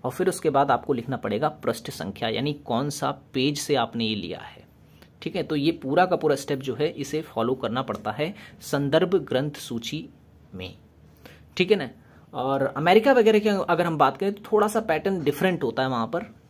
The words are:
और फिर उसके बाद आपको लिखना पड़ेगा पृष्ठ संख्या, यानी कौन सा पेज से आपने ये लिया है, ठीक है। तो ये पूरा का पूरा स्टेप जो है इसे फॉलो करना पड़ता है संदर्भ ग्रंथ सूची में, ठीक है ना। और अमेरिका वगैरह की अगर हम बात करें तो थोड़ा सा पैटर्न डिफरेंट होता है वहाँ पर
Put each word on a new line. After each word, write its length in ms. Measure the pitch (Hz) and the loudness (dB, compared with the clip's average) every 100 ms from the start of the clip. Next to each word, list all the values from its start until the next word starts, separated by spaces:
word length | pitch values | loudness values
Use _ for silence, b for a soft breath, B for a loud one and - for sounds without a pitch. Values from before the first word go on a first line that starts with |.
और 60 | 131 | -6
फिर 180 | - 185 | 0 -2
उसके 220 | 175 160 | 0 2
बाद 200 | 135 139 | 2 4
आपको 220 | 120 - | 2 2
लिखना 240 | 131 117 127 | -2 -2 -4
पड़ेगा 320 | 107 104 156 | -2 0 -2
पृष्ठ 420 | - - - - | -2 -4 -4 -8
संख्या, 380 | - 92 - 117 | -8 -10 -4 -4
यानी 240 | 110 143 147 | -2 -2 -4
कौन 260 | - 117 143 | -4 -2 -2
सा 200 | 143 139 139 - | -2 -4 -4 -6
पेज 240 | 135 135 143 | 0 0 -2
से 160 | - | 0
आपने 300 | 135 113 117 | 0 0 -2
ये 100 | 110 | -2
लिया 240 | 107 85 87 | -2 -6 -10
है, 240 | - - - - b b b _ | -12 -18 -20 -20 b b b _
ठीक 140 | 165 180 | -8 -6
है। 60 | |
तो 140 | 151 156 | -2 0
ये 160 | 143 | 0
पूरा 320 | - 131 156 180 | 0 0 2 4
का 100 | 175 | 4
पूरा 200 | 156 139 | 2 0
स्टेप 220 | - 139 | 0 -4
जो 160 | 135 | -4
है 140 | 113 156 | -2 -4
इसे 300 | - 139 156 | -4 -6 -6
फॉलो 320 | 156 - 113 | -4 -2 0
करना 280 | 131 113 123 | 0 -2 -2
पड़ता 280 | 120 104 107 | -4 -6 -6
है 240 | 104 156 B B B | -4 -6 B B B
संदर्भ 520 | - 143 143 160 180 185 143 | -4 -2 2 2 4 0 2
ग्रंथ 320 | 127 147 147 | -2 -2 -6
सूची 440 | - 117 - 156 - - - - - | -8 -8 -6 -10 -10 -20 -20 -20 -18
में, 200 | 92 92 - - _ - B B B B - | -14 -14 -14 -20 _ -20 B B B B -4
ठीक 140 | 180 | 2
है 60 | 202 | 2
ना। 120 | 127 - b b b | 0 -12 b b b
और 280 | - 131 139 135 | -6 -2 0 0
अमेरिका 460 | 139 165 208 247 | 0 4 6 6
वगैरह 260 | 247 214 214 | 6 6 6
की 100 | 214 | 2
अगर 380 | 196 - 170 175 | 0 0 2 2
हम 120 | 156 | 4
बात 180 | 139 139 | 2 4
करें 160 | 196 | -4
तो 100 | 202 - | -4 0
थोड़ा 160 | 214 208 | 2 2
सा 120 | 220 | 0
पैटर्न 400 | 214 143 196 190 | 0 0 0 0
डिफरेंट 380 | 147 143 185 170 | 0 2 0 2
होता 200 | 131 110 | -2 -2
है 60 | 131 | -2
वहाँ 180 | 120 113 | -2 -2
पर 260 | 165 214 - | -4 -8 -18